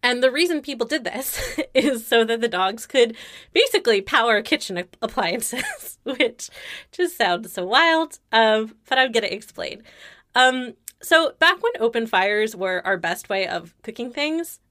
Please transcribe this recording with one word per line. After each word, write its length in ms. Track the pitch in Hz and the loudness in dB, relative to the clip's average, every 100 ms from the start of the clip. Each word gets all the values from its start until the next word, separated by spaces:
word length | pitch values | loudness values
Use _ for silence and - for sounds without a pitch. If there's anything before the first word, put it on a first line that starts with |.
And 220 | 247 247 | 2 2
the 80 | 262 | 2
reason 300 | 262 349 320 | 2 0 -2
people 260 | 269 254 233 | -6 -6 -4
did 160 | 311 | -4
this 560 | 226 233 269 - - - 262 | -4 -8 -8 -8 -8 -6 0
<laughs> 80 | |
is 340 | 262 247 240 226 | 2 2 0 2
so 160 | 233 | 2
that 180 | 226 233 | 2 0
the 60 | 233 | -2
dogs 380 | 226 190 226 - | 0 -2 -2 -2
could 280 | 269 240 226 - - - | 2 2 0 -18 -20 -4
basically 480 | 339 539 392 - 208 | 2 2 2 2 2
power 400 | 196 277 233 214 | 2 2 4 2
kitchen 360 | 214 302 - 180 | 0 -4 -2 -8
ap-, 180 | 180 _ | -8 _
appliances, 1000 | 220 - 170 226 - 254 831 659 - - | -6 -2 -2 -2 -6 -6 -8 -8 -14 -14
<laughs> 20 | |
which 460 | - 254 - - - - - - - | -10 -2 -2 -2 -16 -16 -16 -16 -18
just 260 | - 359 - | -4 -4 0
sounds 340 | 202 180 220 | -2 -2 -6
so 120 | - 180 | -8 0
wild, 540 | 247 330 320 320 - _ | 4 4 4 0 -8 _
um, 440 | 220 220 214 220 - _ | 4 4 4 -2 -10 _
but 100 | 262 | 2
I'm 140 | 262 | 2
gonna 160 | 226 202 | 2 -2
explain. 560 | 196 - - 85 - - - - - _ 247 | -6 -12 -12 -10 -10 -18 -20 -20 -20 _ 4
Um, 380 | 254 254 247 - - _ | 4 4 -6 -12 -20 _
so 320 | - 330 320 - | 2 4 4 2
back 220 | 330 359 | 2 2
when 120 | 466 480 | -2 0
open 280 | 226 233 226 | 0 0 0
fires 480 | 190 190 208 214 196 | 0 2 0 -2 -2
were 260 | 190 185 185 | -4 -2 -2
our 120 | 190 | -2
best 320 | 170 180 - | -2 -6 -4
way 180 | 196 190 | -4 -2
of 280 | 175 170 _ | -6 -8 _
cooking 280 | - 220 247 | -16 -10 -10
things 480 | 240 294 320 339 - _ | -4 -4 -4 -6 -14 _